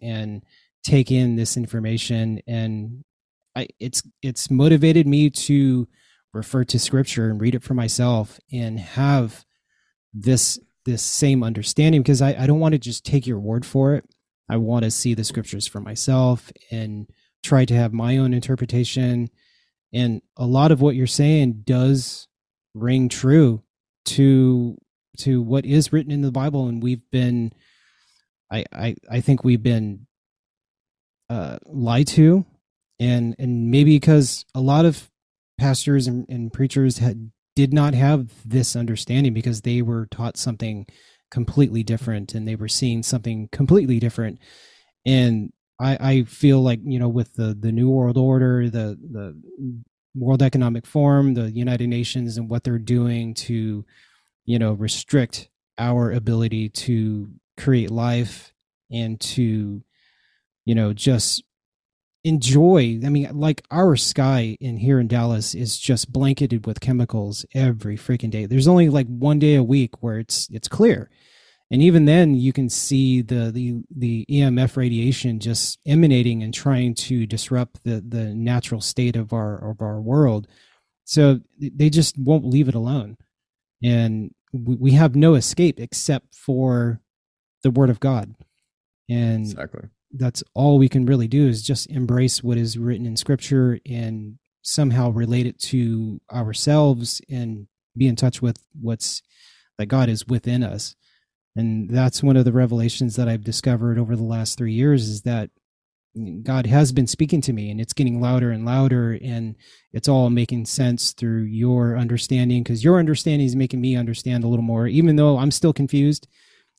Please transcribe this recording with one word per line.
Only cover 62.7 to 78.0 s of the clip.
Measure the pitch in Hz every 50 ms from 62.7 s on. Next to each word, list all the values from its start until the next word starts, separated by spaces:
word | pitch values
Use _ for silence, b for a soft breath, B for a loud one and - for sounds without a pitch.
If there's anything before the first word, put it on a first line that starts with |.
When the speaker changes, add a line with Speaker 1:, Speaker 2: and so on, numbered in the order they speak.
| 190 165 123 117 113 113 120
Speaker 1:
I | 143
mean, | 147 143 143 - -
like, | 143 151 156 143 - - _
our | 147 170 190 180 143
sky | 117 - - - - 131 135 135 123 113 110 107 -
in | 139 127 117
here | 107 110 135 139 127
in | 120
Dallas | 107 123 120 117 120 117 107 107 - -
is | - 120 104 - -
just | - - 123 117 - - -
blanketed | 131 139 135 135 - 143 127 123 110 104
with | 110 107 -
chemicals | - 131 127 123 120 - - 110 101 101 101 - - - -
every | 131 131 127 117 107 107 104 104
freaking | 104 - - 127 117 - 110
day. | 107 107 107
There's | 101 123 131 135
only, | 165 180 180 170 151
like, | 139 147 127
one | 113 123 117 131 147 151 147
day | 156 151 147
a | 139 123
week | 113 135 139 127 113 - - -
where | 117 110 110
it's, | 110 - - - - -
it's | 117 110 -
clear. | - - - 214 233 180 123 104 b b b b b b b b b b b b -
And | 117 131 151
even | 180 170 170 151
then | 147 156 180 175 151 139
you | 127 123 131 -
can | 143 131 117
see | - - - - 143 135 135 131 127 127
the, | 117 107 123 120 113 113 110
the, | 123 127 120 120 117 - - 170
the | 139 123 117 117 113 - -
E | 143 143
M | 139 131 123 127
F | 131 120 -
radiation | 131 127 123 117 113 117 131 127 - - 123 113 107
just | 101 117 113 - - - - - _
emanating | 147 143 165 170 151 131 123 120 120 117 113 110
and | 110 123
trying | - - 143 135 123 123 123 113
to | - - - 127 120 113
disrupt | 107 113 110 - - 127 123 123 - - - -
the, | 120 117 110